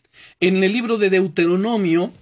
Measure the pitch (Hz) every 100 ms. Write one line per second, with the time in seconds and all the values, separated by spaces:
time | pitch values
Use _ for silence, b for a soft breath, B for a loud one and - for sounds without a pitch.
0 | B B B B 185 185 190 226 233 226
1 | 202 185 185 156 170 185 214 226 185 165
2 | 208 -